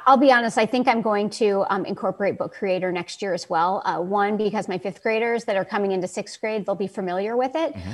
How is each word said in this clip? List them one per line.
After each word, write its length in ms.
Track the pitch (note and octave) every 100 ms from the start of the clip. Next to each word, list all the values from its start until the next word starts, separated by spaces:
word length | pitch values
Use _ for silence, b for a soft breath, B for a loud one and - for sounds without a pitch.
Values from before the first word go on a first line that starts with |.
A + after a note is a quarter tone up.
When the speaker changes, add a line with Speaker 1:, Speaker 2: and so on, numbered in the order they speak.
| C4
Speaker 1:
I'll 100 | C4+
be 140 | C#4
honest, 260 | A#3+ A#3 A#3
I 80 | A3
think 220 | B3+ B3+
I'm 160 | A3+
going 260 | A3 G#3 G#3
to, 340 | - G#3+ G3 -
um, 160 | G3 -
incorporate 540 | F#3+ G3 F#3 G3 -
Book 120 | -
Creator 400 | - G3 F#3 F#3
next 300 | F3 E3+ -
year 140 | G3 F3+
as 120 | -
well. 360 | E3+ F3+ G3 -
Uh, 160 | E3
one, 360 | F3+ G3+ G3+ G#3+
because 300 | G#3 G#3 F#3
my 120 | F#3
fifth 240 | G3+ -
graders 420 | A3+ A3 A#3 A#3 A3+
that 100 | G3
are 100 | F#3
coming 260 | G#3+ G3
into 160 | F#3+ F3+
sixth 340 | - - -
grade, 240 | A3 A3 G3
they'll 80 |
be 140 | G3 F#3+
familiar 500 | - F#3 F3+ G#3 B3
with 180 | C4+ D#4
it. 200 | D#4+ -
Speaker 2:
Mm-hmm. 180 | F2+